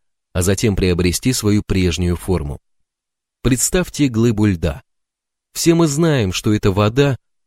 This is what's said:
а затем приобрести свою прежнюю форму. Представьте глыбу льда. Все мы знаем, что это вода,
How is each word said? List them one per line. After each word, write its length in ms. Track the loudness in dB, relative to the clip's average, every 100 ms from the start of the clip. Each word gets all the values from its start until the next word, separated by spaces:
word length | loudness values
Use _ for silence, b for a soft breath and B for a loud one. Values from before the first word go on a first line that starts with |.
| _ _ _
а 80 | -4
затем 340 | -2 0 0 0
приобрести 560 | 0 2 0 0 -2
свою 320 | -2 0 0 0
прежнюю 500 | 0 0 0 -2 -4
форму. 440 | -2 -4 -4 -12 _ _ _ _ _ _ _ _
Представьте 680 | -2 -2 0 -2 -4 -2 -2
глыбу 380 | 2 0 2 0
льда. 360 | 0 -2 -6 -14 _ _ _ _ _ _
Все 220 | -4 0 2
мы 120 | 2
знаем, 460 | 2 0 2 0
что 200 | -2 -2
это 180 | 0 0
вода, 460 | 2 0 2 0 0 _ _